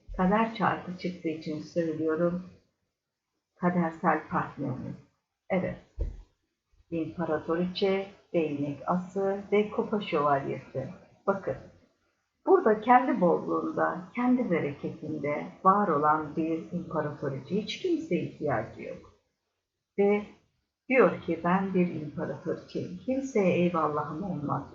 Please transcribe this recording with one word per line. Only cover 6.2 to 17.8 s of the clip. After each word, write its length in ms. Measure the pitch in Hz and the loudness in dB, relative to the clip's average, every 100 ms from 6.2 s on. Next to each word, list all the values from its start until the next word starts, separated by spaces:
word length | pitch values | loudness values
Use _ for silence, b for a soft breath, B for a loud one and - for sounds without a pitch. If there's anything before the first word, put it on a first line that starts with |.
| - _ _ _ _ _ - | -18 _ _ _ _ _ -8
İmparatoriçe, 1200 | 165 160 - 160 151 170 170 180 - 196 196 196 - _ | -6 -4 -4 -2 -2 0 -2 0 0 2 2 -2 -12 _
değnek 460 | 170 151 143 143 139 - | 0 0 -2 -4 -4 -2
ası 580 | 180 - 196 196 202 - | -2 0 -2 -2 -2 2
ve 180 | 202 208 | 2 2
kupa 320 | - 226 208 | -2 -2 -2
şövalyesi. 880 | - 151 143 139 - - - 131 127 - - _ - | 0 2 4 2 0 -8 -6 -8 -8 -12 -20 _ -2
Bakın. 280 | 196 - - - - _ _ _ _ _ _ 294 | -2 -2 -6 -10 -20 _ _ _ _ _ _ 4
Burada 360 | 370 226 208 | 6 6 2
kendi 400 | 247 247 262 226 | 6 6 6 2
bolluğunda, 800 | 175 156 165 165 160 160 160 180 - 240 | 4 2 0 -2 -2 0 -2 -2 -8 -2
kendi 360 | 247 254 208 | 2 2 2
bereketinde 960 | 156 143 - 156 - 147 151 147 147 175 - | 0 0 -4 -8 -8 -8 -4 -2 -4 -6 0
var 240 | 185 208 196 | 4 4 4
olan 480 | 147 151 156 151 165 | 4 4 2 0 -4
bir 360 | 160 160 - | -2 -2 -4
imparatoriçe. 840 | 175 - 156 147 139 143 135 - 196 | -8 -4 -4 -4 -4 -6 -6 -4 -4
Hiç 260 | 214 - | -4 -6